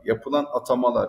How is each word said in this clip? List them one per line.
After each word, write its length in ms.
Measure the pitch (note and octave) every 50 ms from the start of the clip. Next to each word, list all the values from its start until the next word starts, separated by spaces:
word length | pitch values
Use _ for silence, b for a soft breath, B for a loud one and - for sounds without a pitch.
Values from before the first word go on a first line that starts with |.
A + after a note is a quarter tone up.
| -
yapılan 420 | G#2+ A2+ A2+ - C3+ C#3+ D3 C#3+ - B2+
atamalar, 560 | A#2+ - - B2+ B2 B2 B2 A#2 A2+ G#2